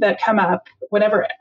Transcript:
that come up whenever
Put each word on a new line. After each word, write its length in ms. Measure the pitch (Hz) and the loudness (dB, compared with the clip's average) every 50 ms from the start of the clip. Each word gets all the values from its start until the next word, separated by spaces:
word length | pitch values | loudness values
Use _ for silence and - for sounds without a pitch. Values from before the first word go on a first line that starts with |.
that 200 | 214 202 185 - | -2 -2 0 -2
come 180 | - - 220 208 | -2 0 2 2
up 300 | 185 175 180 180 - - _ _ - - | 2 0 0 -4 -6 -12 _ _ -10 -4
whenever 360 | - 208 208 214 214 202 - - - - | 0 0 2 2 2 0 0 -2 -4 -2